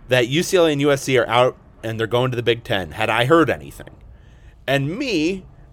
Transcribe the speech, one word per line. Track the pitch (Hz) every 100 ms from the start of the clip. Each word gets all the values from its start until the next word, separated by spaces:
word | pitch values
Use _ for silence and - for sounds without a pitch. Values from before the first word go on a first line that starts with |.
| -
that | 127 120
U | 151
C | 170 185
L | 165
A |
and | 143
U | 143
S | 135
C | - 127
are | -
out | 120 127 - - -
and | 113 110
they're | 110
going | 120 127
to | 120
the |
Big | 117 117
Ten. | - 101 82
Had | 85 110
I | 113
heard | 123 165 139
anything? | 80 69 - - - - - - - - - -
And | 139 139 220
me | 277 170 160 190 - - -